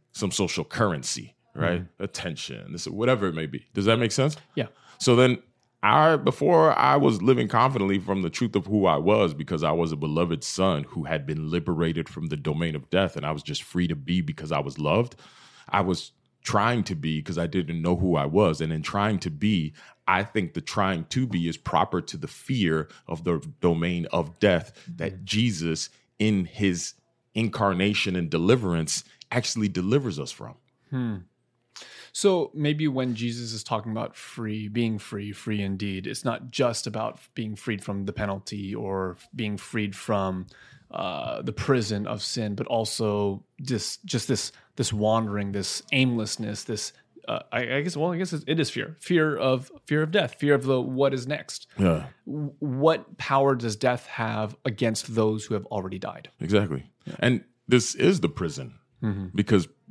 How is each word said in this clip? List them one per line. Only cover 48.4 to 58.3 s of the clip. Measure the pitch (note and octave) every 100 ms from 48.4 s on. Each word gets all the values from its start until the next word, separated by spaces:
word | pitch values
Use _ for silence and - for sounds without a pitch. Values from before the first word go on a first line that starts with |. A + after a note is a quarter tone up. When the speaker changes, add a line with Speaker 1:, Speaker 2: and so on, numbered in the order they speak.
| -
Speaker 2:
it | D#3+
is | D3
fear, | A#2 C3+ D#3+
fear | - F3 D#3 C3
of, | C3 C3 C3+ - -
fear | D3
of | D#3
death, | G3+ C#3+ -
fear | C#3+ C#3
of |
the, | C3 C3
what | B2+ B2+ C#3
is | C3 B2
next. | B2 - - - -
Speaker 1:
Yeah. | F#2+ D#2+ C3 - -
Speaker 2:
W-, | D3 C#3+ -
what | D3+ B2+ D#3 D#3+ - -
power | - C#3 C#3
does | B2+ A#2 G#2
death | C3 B2 -
have | - A2+ G#2+ G#2+ - C3+
against | G#2+ A#2+ A2 -
those | A2+ G#2+ G#2+ -
who |
have | G#2+ F#2
already | G#2 F#2+ F#2+
died? | G2 - - _
Speaker 1:
Exactly. | E2 G2+ G2 C2+ - _ -
Speaker 2:
Yeah. | -
Speaker 1:
And | - B2 - _ -
this | B2 A2
is | - D3 F#3
the |
prison. | E3+